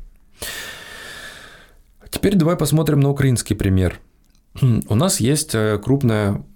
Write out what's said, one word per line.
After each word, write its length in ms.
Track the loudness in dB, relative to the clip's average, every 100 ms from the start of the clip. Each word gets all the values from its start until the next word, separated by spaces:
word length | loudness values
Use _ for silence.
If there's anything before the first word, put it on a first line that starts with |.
| -16 -20 _ -16 -12 -12 -14 -16 -18 -18 -18 -16 -18 -18 -20 -20 -20 -20 _ _ -14
Теперь 260 | -4 0 2
давай 200 | 2 2
посмотрим 460 | 2 2 2 2
на 80 | 2
украинский 460 | 2 2 0 -2 -2
пример. 440 | 2 2 0 -2 -14 _ _ _ _ 0
<clears throat> 340 | 2 2 0
У 60 | 0
нас 240 | 2 0
есть, 340 | 0 0 -2
э, 240 | 0 0 0
крупная, 640 | 0 0 2 2 0 -2 -8